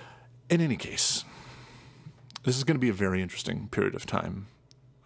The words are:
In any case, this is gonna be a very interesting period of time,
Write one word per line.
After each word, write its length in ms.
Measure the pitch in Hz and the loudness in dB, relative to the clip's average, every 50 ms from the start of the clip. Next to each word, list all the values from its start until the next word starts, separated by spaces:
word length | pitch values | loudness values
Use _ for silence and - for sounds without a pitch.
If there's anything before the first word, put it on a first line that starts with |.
| - - - - - - - - - - | -18 -20 -20 -20 -20 -20 -20 -14 -4 0
In 120 | 170 170 | 2 4
any 160 | 170 151 117 | 4 2 0
case, 480 | - - - - - - - - - - - - - - - - - - - - - - - - - - - - - - - - - - | 0 -4 -4 -2 0 2 2 2 0 -4 -8 -14 -18 -18 -18 -18 -18 -20 -20 -20 -20 -20 -20 -20 -20 -20 -20 -20 -20 -20 -20 -18 -4 0
this 120 | 135 127 | 0 0
is 80 | 135 135 | 2 2
gonna 140 | 139 160 131 | 2 2 4
be 100 | 127 120 | 4 2
a 60 | 101 | 4
very 280 | 92 101 95 92 92 92 | 4 2 2 2 2 0
interesting 460 | 87 - - - - - - 104 104 | -2 -4 -6 -4 -4 -4 -4 -6 -2
period 260 | - - 98 95 - | 0 2 2 2 0
of 120 | - - | -2 -4
time, 420 | - - - - - - 98 98 - - _ _ - - _ - - - _ _ | -2 -2 -2 0 -2 -4 -8 -10 -12 -16 _ _ -20 -20 _ -20 -20 -20 _ _